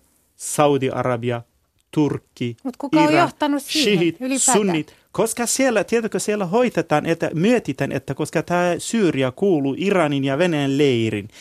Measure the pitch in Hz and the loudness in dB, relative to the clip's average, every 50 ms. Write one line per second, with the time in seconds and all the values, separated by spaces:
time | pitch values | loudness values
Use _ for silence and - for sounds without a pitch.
0 | _ _ _ _ _ _ _ - - - - - 151 147 143 135 131 123 - 127 | _ _ _ _ _ _ _ -16 -12 -6 0 2 2 2 2 2 0 -2 -2 -2
1 | 127 127 123 117 117 120 120 117 120 _ _ _ _ _ _ _ _ _ - 156 | -2 -2 -4 -4 -4 -4 -6 -6 -8 _ _ _ _ _ _ _ _ _ -2 0
2 | 151 139 - - - _ _ - 123 120 117 - - 262 247 - - 269 - 311 | 0 0 -2 -4 -8 _ _ -8 -8 -8 -8 -8 -12 -12 -10 -10 -4 0 2 4
3 | 302 302 311 285 339 277 - - 302 294 285 277 - - - 311 277 208 208 165 | 4 4 4 4 2 2 0 -2 -2 -2 -2 -2 -4 -4 -2 0 2 2 2 2
4 | 175 165 160 - 254 262 269 254 - 262 247 208 214 190 170 156 151 - - _ | 2 0 -2 -4 -4 -4 -2 0 2 4 4 4 4 2 0 -2 -4 -6 -12 _
5 | _ _ - - 208 226 - - 240 226 - - 262 262 233 208 170 - 220 233 | _ _ -4 -2 -2 -2 -2 -4 -4 -2 0 0 0 2 2 0 0 0 0 -2
6 | 226 208 - - - 214 208 208 196 165 190 240 254 220 - 175 160 - 156 147 | -2 -2 -4 -4 -2 -2 -2 -2 -2 0 0 0 0 2 0 -2 0 0 0 0
7 | - 165 165 165 - - - 156 175 226 254 226 - - 135 - 143 131 127 135 | 2 0 -2 -2 -2 -2 -2 0 2 2 2 2 0 -2 -4 -4 -4 -4 -4 -4
8 | - - 139 - 156 - - 165 151 - 175 175 180 180 170 - - - - 233 | -6 -6 -6 -6 -6 -4 -2 -4 -2 0 0 0 0 0 0 -2 -4 -4 0 2
9 | 202 165 139 135 131 127 123 - 196 202 175 147 139 139 131 - 170 202 196 180 | 2 2 2 2 0 -2 -2 0 0 2 2 2 0 -2 -2 -2 0 0 2 2
10 | 160 147 143 139 135 139 135 143 185 180 160 147 143 139 135 139 151 139 127 113 | 2 2 0 0 0 0 0 0 0 0 0 0 0 0 2 2 4 4 4 2
11 | 113 110 107 104 98 110 - - | 0 0 -2 -4 -6 -8 -14 -20